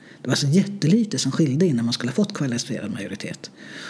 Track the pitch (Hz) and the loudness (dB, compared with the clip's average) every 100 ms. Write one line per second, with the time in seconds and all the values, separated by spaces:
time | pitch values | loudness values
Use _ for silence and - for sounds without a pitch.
0 | - - - 127 139 180 - - 156 226 | -20 -10 -2 0 4 4 4 0 4 4
1 | 208 - 277 - 151 139 185 117 117 - | 4 0 -2 2 2 4 2 2 0 -2
2 | 120 165 - - 139 120 - 107 104 98 | -2 0 -2 -2 -2 -2 -4 -6 -6 -6
3 | 101 98 90 - - - - - | -8 -8 -8 -10 -14 -18 -18 -14